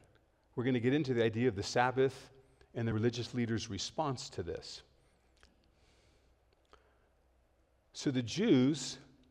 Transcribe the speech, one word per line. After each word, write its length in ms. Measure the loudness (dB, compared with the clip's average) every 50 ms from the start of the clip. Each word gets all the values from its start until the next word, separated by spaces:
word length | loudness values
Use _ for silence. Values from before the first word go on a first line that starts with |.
| -20 _ _ _ _ _ _ _ _ _ -8
we're 80 | -4 0
gonna 160 | 0 0 2
get 160 | 2 2 2
into 180 | 2 0 0 2
the 100 | 2 2
idea 240 | 2 2 2 2 2
of 60 | 0
the 60 | 0
Sabbath 720 | -2 -2 0 2 2 2 2 2 2 2 0 -4 -16 -20 -20 -20 -20 _ _ _ _ _ -8
and 140 | -4 -2
the 60 | -2 0
religious 420 | 2 2 0 0 -2 -6 -4 -4
leaders' 340 | -2 -2 0 -2 -2 -4 -6
response 580 | -6 -6 -8 -6 -4 -4 -2 -2 -4 -6 -8 -10
to 100 | -8 -8
this. 400 | -6 -6 -6 -8 -10 -12 -16 -16 -18 _ _ _ _ _ _ _ _ _ _ _ -20 -20 _ _ _ _ _ _ _ _ _ _ _ _ _ _ _ _ _ _ _ _ _ _ _ _ -20 -20 _ _ _ _ _ _ _ _ _ _ _ _ _ _ _ _ _ _ _ _ _ _
So 200 | -10 -6 -2 -2
the 100 | 0 0
Jews 760 | -2 -2 -2 0 4 6 6 6 6 6 4 0 -4 -8 -10 -12 -16 -20 -20 _ _ _